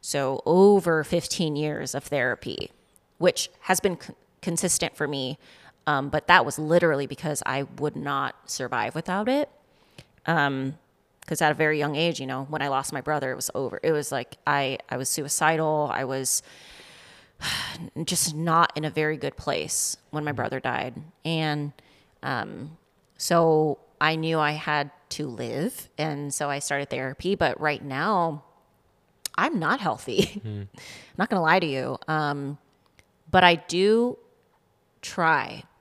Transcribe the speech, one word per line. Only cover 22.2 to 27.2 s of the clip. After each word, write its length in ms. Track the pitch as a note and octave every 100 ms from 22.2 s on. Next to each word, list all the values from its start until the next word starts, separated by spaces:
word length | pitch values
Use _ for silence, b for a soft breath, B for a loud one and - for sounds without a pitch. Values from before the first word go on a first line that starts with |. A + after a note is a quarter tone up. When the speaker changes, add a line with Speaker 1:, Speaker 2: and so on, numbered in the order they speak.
Speaker 1:
um, 540 | C3+ B2+ G#2 G2+ C#3 D#3+ _ _ _ _
so 640 | - E3+ E3 D#3 D#3 C#3 _ _
I 160 | D#3 D#3+
knew 220 | D#3+ D#3+
I 140 | D3+
had 380 | D3+ D#3 D3 C#3+ - _
to 160 | - D3
live. 640 | A2+ A#2+ A#2 F#3+ - - -
And 340 | D#3 C#3+ C#3+
so 160 | - D3
I 80 | C#3+
started 320 | - C#3+ C#3
therapy, 440 | C3 C3 C3+